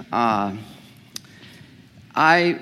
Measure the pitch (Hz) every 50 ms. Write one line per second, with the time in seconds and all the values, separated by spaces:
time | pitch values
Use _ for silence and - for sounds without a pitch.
0 | - - - 117 117 113 110 101 101 101 95 110 110 - - - - - - -
1 | - - - - - - - - - - - - - - - - - - - -
2 | - - - - 151 160 170 175 175 175 165 -